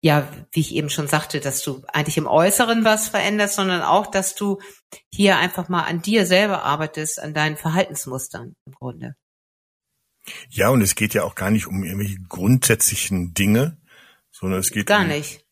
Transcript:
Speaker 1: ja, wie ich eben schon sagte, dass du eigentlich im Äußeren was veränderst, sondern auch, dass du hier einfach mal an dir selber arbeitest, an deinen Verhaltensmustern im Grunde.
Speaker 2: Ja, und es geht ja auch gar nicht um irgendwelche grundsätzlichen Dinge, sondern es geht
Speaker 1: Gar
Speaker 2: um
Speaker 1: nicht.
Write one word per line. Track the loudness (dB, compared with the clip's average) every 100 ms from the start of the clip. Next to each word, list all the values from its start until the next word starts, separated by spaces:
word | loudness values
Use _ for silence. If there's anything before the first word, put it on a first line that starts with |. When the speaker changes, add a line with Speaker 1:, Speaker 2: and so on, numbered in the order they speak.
Speaker 1:
ja, | 4 2 0 -10 -6
wie | -2
ich | -2
eben | -2 -4
schon | -4 -2
sagte, | -2 -2 -6
dass | -4 -6
du | -6 -8 -6
eigentlich | -4 -2 -2
im | 2
Äußeren | 4 4 2 2 4
was | 4 2 0
veränderst, | -2 0 0 0
sondern | 0 0 0
auch, | 4 2 2
dass | -2 -2
du | -4 -4 -4 -6 -20 _ -20 _
hier | 0 4 4
einfach | 2 -2 -4
mal | -2
an | -2 -4
dir | 0 2 4
selber | 4 2 0
arbeitest, | -2 -2 -2 -6 -8 -6
an | -6
deinen | -2 -2 -2
Verhaltensmustern | -2 0 0 -4 -8 -8 -8 -12 -16 -18 -20
im |
Grunde. | -12 -12 -10 -14 -14 _ _ _ _ _ _ _ _ _ _ -20 -20 -14
Speaker 2:
Ja, | 0 4
und | 4
es | 4
geht | 2 0
ja | 0
auch | -2
gar | -2 0
nicht | 0 0
um | -6
irgendwelche | -6 -6 -6 -8 -12
grundsätzlichen | -4 4 4 4 2 2 0 -2 -2 -2
Dinge, | 0 4 4 2 -4 _ -20 -20 _ _
sondern | -8 -4 -2
es | -2
geht | -2 2
Speaker 1:
Gar | 4
Speaker 2:
um | 4
Speaker 1:
nicht. | 0 -6 -14 _